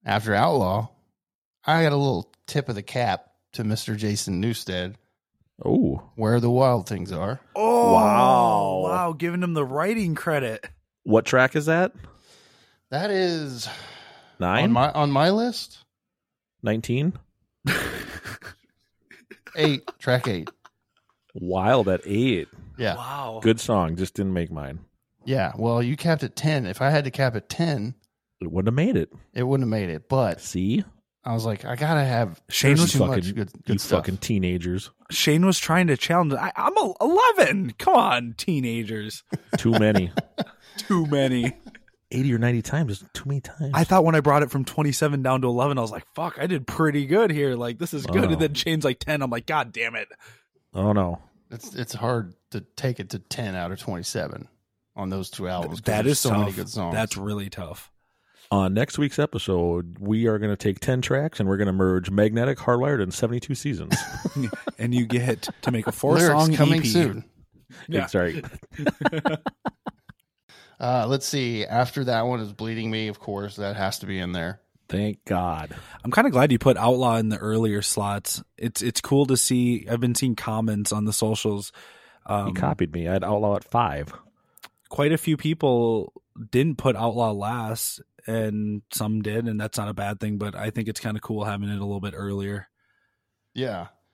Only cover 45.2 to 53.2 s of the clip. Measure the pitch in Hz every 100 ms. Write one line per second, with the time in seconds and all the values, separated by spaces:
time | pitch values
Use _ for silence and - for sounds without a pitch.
45.2 | 127 131 127 120 139 135 113 104 - -
46.2 | 165 - 170 165 123 - 156 147 135 185
47.2 | 220 147 139 120 120 117 170 147 - -
48.2 | - 160 156 147 170 160 170 170 - 151
49.2 | 131 117 113 156 120 113 113 113 107 -
50.2 | - 113 _ _ _ 98 101 104 90 85
51.2 | - _ _ 113 - - 117 117 117 117
52.2 | 92 - _ 107 - - 131 120 92 101